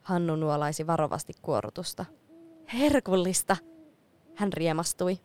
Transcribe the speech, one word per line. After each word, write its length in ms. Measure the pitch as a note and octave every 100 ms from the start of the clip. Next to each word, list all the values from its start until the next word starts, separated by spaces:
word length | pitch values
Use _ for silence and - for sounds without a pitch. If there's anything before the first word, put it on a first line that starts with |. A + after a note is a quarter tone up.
Hannu 340 | - F3 E3+ D#3
nuolaisi 520 | D#3 D3 D3 D#3 D#3
varovasti 460 | E3 D3+ D#3 - -
kuorutusta. 640 | - A#2+ G#2 - F3 - F3+ - _ - - - -
"Herkullista!" 840 | A#3 C#4+ C#4+ G3+ F#3 F3+ F3+ - G3 - - - _ _ _ _ -
hän 180 | G3+
riemastui. 680 | E3 E3 D#3 E3+ - F3+ F#3